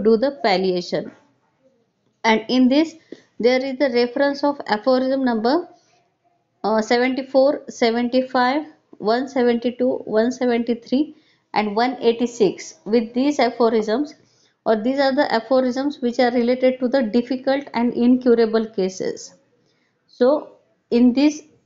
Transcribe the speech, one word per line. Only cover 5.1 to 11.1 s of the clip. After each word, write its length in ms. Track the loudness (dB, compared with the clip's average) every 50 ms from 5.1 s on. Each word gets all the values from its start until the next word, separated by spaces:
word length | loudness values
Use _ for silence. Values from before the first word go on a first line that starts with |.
| -2 -2 -2
number, 460 | -2 -2 0 0 0 0 0 -2 -6 -16 _ _ _ _ _ _ _ _ _ _ _ _ _ _ _ _ _ -4
uh, 180 | -2 -2 -2
seventy-four, 840 | 0 0 0 0 0 0 -2 -4 -8 -2 2 2 4 4 2 -2 -8 -14
seventy-five, 960 | -4 -2 0 0 0 0 -2 0 0 -2 -2 0 0 0 0 0 0 -2 -6 -8 -16 _ _ _ -18
one 300 | -6 -2 -2 0 0 -2
seventy-two, 680 | -4 -2 0 0 2 0 0 -2 -4 -4 -2 -2 -2 -2 -4 -6
one 260 | -2 0 0 0 0
seventy-three, 840 | -2 -2 -2 -2 0 -2 -2 -2 -4 -6 -4 -4 -2 -2 -2 -2